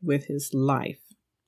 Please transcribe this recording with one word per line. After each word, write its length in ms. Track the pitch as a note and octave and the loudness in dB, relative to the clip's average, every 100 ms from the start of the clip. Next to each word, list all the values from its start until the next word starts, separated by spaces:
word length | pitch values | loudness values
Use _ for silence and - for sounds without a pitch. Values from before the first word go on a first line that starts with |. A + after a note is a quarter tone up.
with 240 | F3 C#3+ C#3+ | 0 0 0
his 280 | C#3+ - | -4 -2
life, 460 | C3+ C3+ C3 - - - _ _ _ | 0 2 2 0 -8 -16 _ _ _